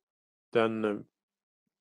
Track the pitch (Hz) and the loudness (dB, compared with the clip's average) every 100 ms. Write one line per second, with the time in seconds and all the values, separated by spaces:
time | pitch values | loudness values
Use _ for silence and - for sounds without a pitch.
0 | _ _ _ _ _ 117 113 113 107 104 | _ _ _ _ _ 0 0 0 -2 -4
1 | 110 _ _ _ _ _ _ _ | -8 _ _ _ _ _ _ _